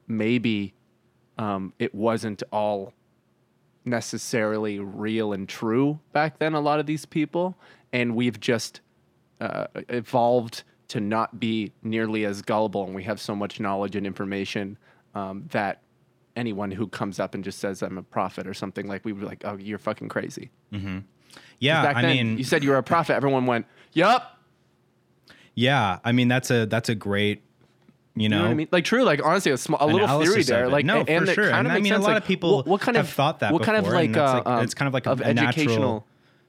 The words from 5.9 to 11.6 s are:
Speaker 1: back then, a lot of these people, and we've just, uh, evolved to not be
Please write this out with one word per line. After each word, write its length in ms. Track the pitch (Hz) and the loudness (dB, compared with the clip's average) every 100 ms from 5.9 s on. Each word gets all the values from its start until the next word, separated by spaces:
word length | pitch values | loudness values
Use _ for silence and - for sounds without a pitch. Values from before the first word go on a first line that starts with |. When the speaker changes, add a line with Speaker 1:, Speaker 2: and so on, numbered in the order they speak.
| 151 - | -2 -4
Speaker 1:
back 260 | 147 156 - | -2 -2 0
then, 160 | 156 151 | -2 0
a 40 | |
lot 200 | 147 151 | 0 0
of 80 | 147 | 0
these 180 | 151 - | -6 -4
people, 500 | 160 147 175 180 185 - - _ | -4 -2 -2 -4 -4 -18 -20 _
and 220 | 123 120 113 | -2 0 0
we've 240 | 123 110 | 0 0
just, 420 | - 113 - - _ _ _ _ _ - | 0 0 -2 -12 _ _ _ _ _ -10
uh, 280 | 110 - - - - | -6 -6 -6 -10 -6
evolved 760 | 120 110 127 120 123 113 - - _ - | -6 -2 2 4 2 0 -8 -18 _ -10
to 120 | 127 | -4
not 400 | 104 110 113 110 | -2 0 -2 -2
be 320 | 113 110 | -2 -2